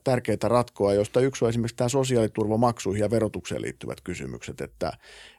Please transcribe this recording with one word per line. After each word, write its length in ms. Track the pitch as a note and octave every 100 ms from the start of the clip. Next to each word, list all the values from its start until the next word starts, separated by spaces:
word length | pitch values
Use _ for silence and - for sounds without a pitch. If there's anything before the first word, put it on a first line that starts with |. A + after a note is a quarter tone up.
tärkeitä 440 | C3+ B2 - G#2+ G#2
ratkoa, 460 | A#2+ A#2 - G2+
joista 260 | G2+ G#2+ B2+
yksi 260 | C3+ - A#2
on 40 |
esimerkiksi 260 | A#2 A#2 -
tää 140 | A#2+
sosiaaliturvamaksuihin 1120 | C3+ C3 A#2+ B2+ - G#2+ A2 A#2+ A#2 G2 G2+
ja 80 | G#2
verotukseen 520 | A2+ G#2+ F#2 - B1
liittyvät 400 | G#1+ - A#1 B1
kysymykset, 600 | - F2 C2 A#1+ - C#2
että, 300 | C#2 - E2 - - - -